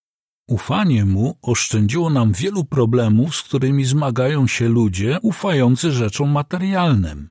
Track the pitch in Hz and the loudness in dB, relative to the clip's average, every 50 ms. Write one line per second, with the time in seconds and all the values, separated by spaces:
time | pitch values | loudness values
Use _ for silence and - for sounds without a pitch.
0 | _ _ _ _ _ _ _ _ _ - 120 101 - - 135 196 214 175 127 110 | _ _ _ _ _ _ _ _ _ -6 -6 -4 -4 -4 -2 0 2 2 2 2
1 | 101 98 95 98 113 147 - - - 123 117 - - - - 107 107 104 123 170 | 2 2 2 0 0 -2 -4 -6 -4 -2 -2 -2 -2 -2 0 0 0 0 0 0
2 | 170 160 147 131 117 107 95 90 165 196 208 190 151 - - 139 117 117 120 123 | 0 0 2 2 2 2 2 0 -2 -2 -2 -4 -4 -2 0 0 2 2 2 2
3 | 117 110 107 110 131 165 143 - - - - 131 135 131 139 139 135 127 135 151 | 2 4 4 2 2 0 -2 -6 -6 -4 -4 -2 0 0 0 0 0 0 0 0
4 | 147 135 117 127 127 135 151 143 131 117 - - 123 117 117 120 113 104 90 92 | 0 0 -2 0 0 0 2 2 0 0 0 0 0 2 2 2 2 0 0 -2
5 | 98 113 151 190 - 220 180 - - 202 170 135 127 120 127 123 - 165 139 123 | -2 -2 -2 0 -2 -2 -2 -2 -2 -2 0 2 2 2 2 2 0 -2 0 0
6 | 113 104 - - 147 143 147 143 143 - - 175 185 190 190 185 180 165 131 104 | -2 -2 -2 -2 -2 -2 -2 -2 -4 -4 -6 -4 -2 -2 0 0 2 2 2 2
7 | 87 80 76 73 73 - | 0 -2 -6 -10 -16 -18